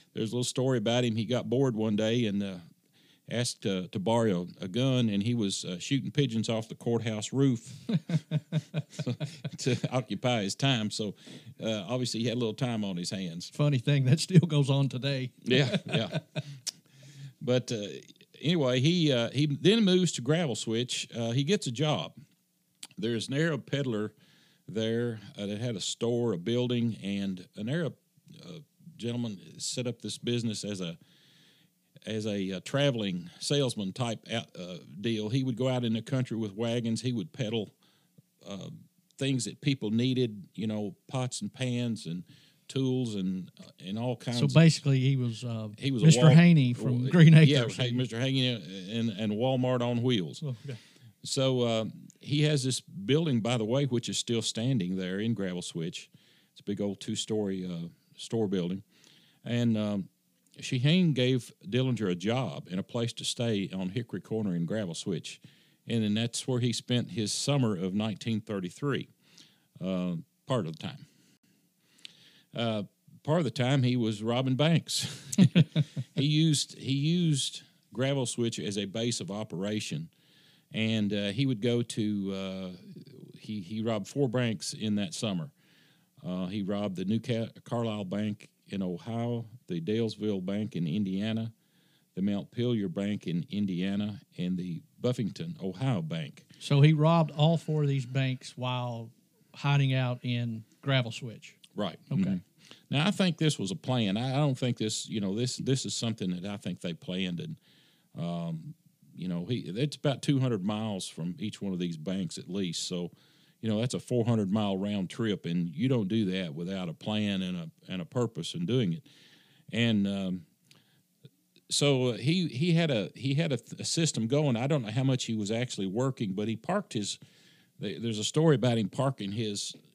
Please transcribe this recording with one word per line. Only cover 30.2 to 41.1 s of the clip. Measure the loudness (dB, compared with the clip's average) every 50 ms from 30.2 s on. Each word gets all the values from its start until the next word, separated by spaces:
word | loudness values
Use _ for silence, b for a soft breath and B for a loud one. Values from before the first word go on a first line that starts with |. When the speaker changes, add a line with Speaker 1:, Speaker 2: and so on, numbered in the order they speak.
| -4 -2 0 0 0 -2 -4 -4 -4
Speaker 1:
as | -6 -4 -4
a, | -6 -6 -8 b b b b b b b b b b b b b b b b b b b -20 -14 -8
as | -6 -6 -4 -4
a, | -2 -2 -2 -2 -4
uh, | -4 -6 -6
traveling | -4 0 2 2 2 2 0 -2 -2 -2 -4 -6 -10 -14 -8
salesman | -4 0 0 2 0 0 -2 -4 -6 -6
type | -4 -4 -4 -4 -4 -6 -8 -6
out, | -6 -6 -6 -8 -12 -14
uh, | -12 -12 -12 -14 -14 -16 -12 -6
deal. | -2 -2 -2 -2 -2 0
He | 0 0
would | 0 0 0
go | 0 0 0
out | 0 0 0
in | 0 0
the | -2
country | -2 -2 -2 -2 0 -2 -4
with | -4 -4 -4 -4
wagons. | -4 -2 -2 0 0 0 0 0 0
He | -2 -2
would | -2 -2 -4 -6
peddle, | -6 -6 -4 -2 -2 -2 -4 -4 -10 b b b b b b b b b -20 _ _ _ -16
uh, | -14 -12 -12 -12 -14 -14 -16 -20 -20 _ _ _ _ _ -4
things | -2 0 0 0 -2
that | -4 -8 -4
people | -2 -2 -2 0 -2 0
needed, | 0 2 2 2 2 2 0 0 -2 -8 -14 -14 _
you | -6 -4
know, | -4 -4 -4 -4 -6 -8 -12 _
pots | -8